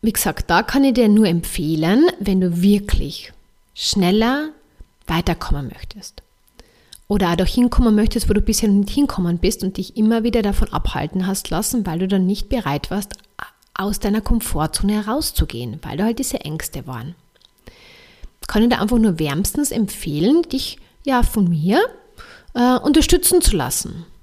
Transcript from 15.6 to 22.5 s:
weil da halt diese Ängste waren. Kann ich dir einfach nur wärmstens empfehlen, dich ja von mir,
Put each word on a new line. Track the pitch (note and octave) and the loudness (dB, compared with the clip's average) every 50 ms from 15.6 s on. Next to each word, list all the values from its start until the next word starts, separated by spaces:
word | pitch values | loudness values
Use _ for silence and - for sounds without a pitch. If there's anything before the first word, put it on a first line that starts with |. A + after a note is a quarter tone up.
| A#2+ A#2+ G#2 D#3 - | -8 -8 -10 -10 -10
weil | - - D3 | -10 -6 -2
da | G3 | -2
halt | A3 A#3 A3+ | -2 -2 -2
diese | E3+ - - - | -4 -6 -6 -8
Ängste | - D3 D3+ D#3+ - - - C#3+ - | -8 -8 -10 -8 -10 -10 -10 -12 -12
waren. | - C3 A#2 A2+ C#3+ F3 _ _ _ _ _ _ _ _ _ _ - - _ - - - - - - - _ - - _ _ - - | -10 -12 -12 -12 -12 -14 _ _ _ _ _ _ _ _ _ _ -20 -20 _ -20 -20 -20 -20 -20 -20 -20 _ -20 -20 _ _ -14 -4
Kann | - G#3+ A3 | 0 2 2
ich | A#3+ | 4
dir | A#3+ - | 2 0
einfach | - G#3 B3 A#3 | 0 0 2 2
nur | A3 A3 F3 E3 | 2 2 2 0
wärmstens | D#3+ D3 C#3 D3+ G3 - - - D4 C#4 | -2 -4 -2 -2 -4 -4 -2 -2 -4 -2
empfehlen, | - - A3 F#3+ - - - F3 C#3+ D3 D#3+ G#3+ D4 E4+ E4+ | -2 -2 -4 -4 -4 -8 -8 -6 -4 0 2 2 2 2 2
dich | - - C4+ - - - - - _ _ _ - | 0 -4 -6 -6 -8 -10 -14 -20 _ _ _ -4
ja | C#4+ C4 B3 A#3+ | -2 0 2 2
von | - - A3+ G3 F3 | 0 2 0 0 0
mir, | E3+ D#3 D3+ F3+ G#3 D4+ G#4+ C5 - - _ _ _ - - - - - _ - | 0 0 0 2 2 2 2 0 -2 -12 _ _ _ -20 -20 -20 -20 -20 _ -12